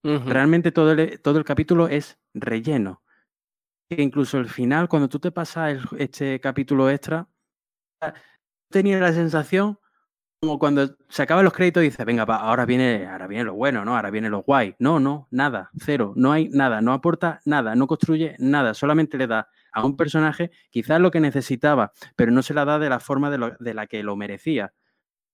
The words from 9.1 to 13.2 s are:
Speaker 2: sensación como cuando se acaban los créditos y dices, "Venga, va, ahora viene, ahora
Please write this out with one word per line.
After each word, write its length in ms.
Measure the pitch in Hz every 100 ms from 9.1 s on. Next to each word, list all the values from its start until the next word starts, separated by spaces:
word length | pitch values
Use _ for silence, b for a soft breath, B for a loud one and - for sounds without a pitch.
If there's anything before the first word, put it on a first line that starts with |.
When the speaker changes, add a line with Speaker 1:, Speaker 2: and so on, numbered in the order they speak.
Speaker 2:
sensación 680 | 165 165 160 147 185 208 208 _ _ _ _ _ _
como 160 | 156 143
cuando 380 | 147 143 139 - _
se 140 | -
acaban 200 | 139 170
los 80 | 190
créditos 280 | - 180 175
y 40 | 151
dices, 180 | - 110
"Venga, 180 | 120
va, 140 | 110 110
ahora 280 | 110 120 120
viene, 400 | 123 127 107 92
ahora 200 | 92